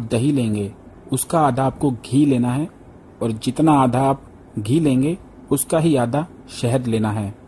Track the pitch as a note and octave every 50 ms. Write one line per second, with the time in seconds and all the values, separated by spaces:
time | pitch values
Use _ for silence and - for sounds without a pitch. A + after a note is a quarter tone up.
0 | A#2 A2+ B2 A2+ B2 D3 D3 C3+ A#2+ A2 G#2+ G#2 G2+ G2 - - - - - -
1 | - - C#3 B2+ - - - E3 D3+ C#3 B2 C3 C3+ C3 B2+ - D#3 C#3+ B2 A2
2 | - - A#2+ C#3 D3+ C#3+ C3 A#2+ B2 B2 B2 C#3 D#3 G3 - - - - - -
3 | - - - - A2 A#2 A2+ A2 - C3+ B2 - D3 D#3+ D3+ C#3 C3 B2+ A#2+ B2+
4 | C3+ C3+ C#3 - - - - - - - - A2+ G#2 G#2+ C3 E3+ D#3+ D3 B2+ B2+
5 | C3+ D3+ F3+ - - - - - - - C#3 C#3 - - E3+ D#3+ D#3 E3 D3+ C3
6 | A#2+ A#2 B2 D3 E3 - - - - - - - - A#2 B2+ C3 B2 A#2 A2 G#2+
7 | G#2+ G#2+ G#2 A2 G#2 G2+ G#2 - -